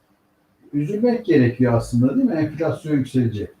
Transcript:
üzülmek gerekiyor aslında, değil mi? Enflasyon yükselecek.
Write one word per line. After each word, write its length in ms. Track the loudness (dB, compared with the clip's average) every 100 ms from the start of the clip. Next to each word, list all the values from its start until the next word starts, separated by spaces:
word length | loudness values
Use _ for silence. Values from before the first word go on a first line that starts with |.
| _ _ _ _ _ _ -8
üzülmek 540 | -4 -4 0 0 0 2
gerekiyor 480 | 4 4 2 2
aslında, 400 | 0 0 0 2
değil 120 | 2 0
mi? 80 |
Enflasyon 600 | 0 -2 -2 -4 -4 -2
yükselecek. 560 | -2 -2 0 0 -2 -10 -14